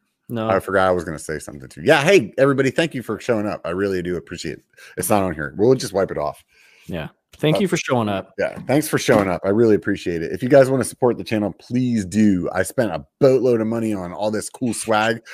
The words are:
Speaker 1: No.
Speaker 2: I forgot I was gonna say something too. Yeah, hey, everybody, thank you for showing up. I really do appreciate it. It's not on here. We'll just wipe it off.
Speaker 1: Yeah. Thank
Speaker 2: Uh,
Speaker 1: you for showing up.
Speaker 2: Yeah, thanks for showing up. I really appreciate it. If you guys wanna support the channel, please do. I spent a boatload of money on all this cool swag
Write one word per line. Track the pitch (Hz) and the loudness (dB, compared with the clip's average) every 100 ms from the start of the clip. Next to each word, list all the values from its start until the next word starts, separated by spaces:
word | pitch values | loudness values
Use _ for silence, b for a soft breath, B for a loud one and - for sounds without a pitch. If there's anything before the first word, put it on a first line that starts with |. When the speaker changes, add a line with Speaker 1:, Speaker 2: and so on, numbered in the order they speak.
| _ _ - | _ _ -10
Speaker 1:
No. | 117 110 | -4 0
Speaker 2:
I | 98 | 0
forgot | 95 95 92 | 2 2 4
I | |
was | 90 | 2
gonna | 85 76 | -2 -8
say | - 76 | -8 -10
something | - 71 65 | -10 -16 -18
too. | - | -4
Yeah, | 92 156 | 2 2
hey, | 151 196 107 - | 4 4 2 2
everybody, | 139 135 135 | 2 2 0
thank | 147 165 | 0 -2
you | 131 | -4
for | 110 101 | -8 -6
showing | - 110 104 | -2 -2 -2
up. | 82 | -6
I | - | -6
really | 90 101 92 | -4 -2 -2
do | 87 85 | -4 -6
appreciate | - 85 80 - | -8 -10 -10 -12
it. | _ B B - | _ B B -8
It's | 90 | -2
not | 104 | 0
on | 92 | 0
here. | 78 71 78 | -4 -8 0
We'll | 117 | 2
just | 131 113 | 2 0
wipe | 92 90 | -2 -2
it | 76 | -4
off. | 73 - _ b b b - | -6 -8 _ b b b -12
Speaker 1:
Yeah. | 85 147 _ _ - | -10 -10 _ _ -4
Thank | 151 151 | 0 0
Speaker 2:
Uh, | |
Speaker 1:
you | 190 | 0
for | 170 | -2
showing | - 127 104 | -2 -2 0
up. | 95 - - | -4 -6 -6
Speaker 2:
Yeah, | 85 - - | -6 -6 -2
thanks | 143 151 | 0 0
for | 143 | 0
showing | - 110 95 | 2 4 2
up. | 85 | 0
I | 95 | 0
really | 107 113 101 | 2 4 4
appreciate | - 95 95 85 | 0 -4 -4 -4
it. | 80 | -6
If | 90 | -6
you | 127 | 4
guys | 139 131 | 6 6
wanna | 131 | 2
support | 110 - 123 101 | -2 0 0 0
the | |
channel, | 90 110 101 - | -2 -2 -2 -6
please | - 123 127 117 | -6 -2 0 -2
do. | 90 104 107 92 78 | 0 2 4 4 0
I | 92 | -2
spent | 95 - 107 | -2 -2 -2
a | 78 - - | -4 -10 2
boatload | 135 127 123 113 | 4 4 4 2
of | 110 | 0
money | 117 113 | -2 -2
on | 98 87 | -4 -8
all | 85 107 | -6 -4
this | 107 - | -4 -6
cool | - 123 | -6 -4
swag | 107 113 107 113 113 B | -4 0 2 2 -2 B